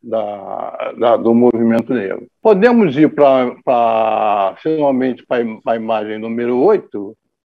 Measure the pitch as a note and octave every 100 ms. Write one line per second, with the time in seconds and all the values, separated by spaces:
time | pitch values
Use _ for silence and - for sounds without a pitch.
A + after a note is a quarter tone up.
0 | A#2+ A2 G#2 G#2 G2 G2 - - - -
1 | A#2 A2+ G#2 A#2 B2 A#2 A#2 A2+ A2 B2+
2 | F#2+ F#2 - _ A3 G3 A#3 A#3+ G3+ C3
3 | D3+ C#3+ C#3+ C3+ B2 B2 - B2 A#2 A2+
4 | A2 G#2+ G#2+ G#2 F#2+ F#2 D#3+ D#3+ D3 C3
5 | B2+ A#2 - B2 A#2 A2 B2+ A#2 A2+ A2
6 | G#2+ G#2+ A2+ A2+ A#2+ B2 D#3+ G#3+ - -
7 | G2+ A2+ _ _ _